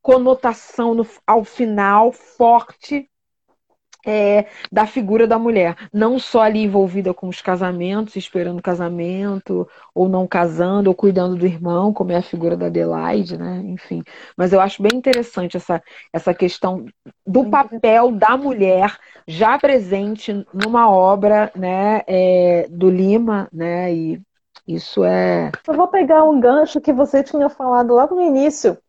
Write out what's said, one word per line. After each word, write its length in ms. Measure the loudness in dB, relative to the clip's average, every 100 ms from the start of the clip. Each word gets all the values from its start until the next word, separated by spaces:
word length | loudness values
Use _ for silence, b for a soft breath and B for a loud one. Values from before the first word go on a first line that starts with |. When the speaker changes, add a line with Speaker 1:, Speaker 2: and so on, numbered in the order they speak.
Speaker 1:
conotação 920 | 4 4 4 0 0 -6 -12 -4 -2
no, 100 | -2 -4 -6 0
ao 160 | 0
final 680 | 0 -6 -4 0 2 4 2
forte, 960 | 0 _ _ 4 4 2 -20 -8 -8 -8 _ _ _ _ _ _ _ _ _ -4
é, 380 | 0 2 2 0 B B
da 160 | 0 0
figura 400 | -2 -2 2 2
da 100 | 2
mulher. 380 | 0 0 0 -2 -8
Não 240 | -2 0 0
só 260 | 0 2
ali 200 | 2 2
envolvida 500 | 0 0 0 -2 -4
com 140 | -6 -10
os 160 | -10
casamentos, 720 | -6 -4 -4 -4 -4 -4 -6
esperando 480 | -10 -8 -6 -6 -6
casamento, 1040 | -6 -4 -4 -6 -6 -6 -6 -8 -6 -6 -6 b b
ou 160 | -2 0
não 200 | 0 -2
casando, 600 | 0 -2 0 -2 0 0
ou 60 |
cuidando 400 | 2 2 2 -2
do 100 | -2
irmão, 480 | -2 -2 -4 -2 -2
como 200 | -2 -2
é 40 | -4
a 60 |
figura 340 | -4 -4 -4 -2
da 100 | -4
Adelaide, 720 | -2 -2 -4 -2 -4 -4 -8
né? 240 | -8 -8
Enfim. 400 | -10 -12 -10 -12 -12 B B -4
Mas 160 | 0
eu 80 | 2
acho 200 | 0 0
bem 120 | -2
interessante 640 | 0 -2 -2 -4 -8 -6 -8
essa, 260 | -6 -6 B B B
essa 200 | -6 -4
questão 540 | -2 -2 -2 -6 -6 -12 _ -20 _ -2
do 160 | 0
Speaker 2:
Bem 80 | 2
Speaker 1:
papel 600 | 0 0 -2 2 4 2
da 240 | 2 0 0
mulher 600 | -2 -2 2 2 0 -4 b b -14
já 320 | -2 0 2
presente 880 | 2 0 0 -4 -4 -8 -8 -8 -8
numa 340 | -6 -2 2 4
obra, 640 | 6 4 2 2 2 0 -4
né, 460 | -4 -2 0 -2 0
é, 640 | 0 2 4 4 2 -2
do 180 | 0 0
Lima, 600 | 2 2 2 0 -2 -4
né? 400 | -8 -6 -4 -4
E 300 | -4 -6 -8 -12 _ _ -20 -10
isso 340 | -10 -8 -2
é 460 | 0 0 0 -2 -4 -10 -6
Speaker 2:
Eu 80 |
vou 140 | -2 0
pegar 340 | 0 2 4
um 160 | 4 4
gancho 420 | 4 4 2 -2
que 120 | -2
você 320 | 0 2 0
tinha 240 | 0 -2 -2
falado 440 | -2 0 0 4
logo 220 | 4 4
no 80 | 2
início 560 | 2 2 0 2 -2 -2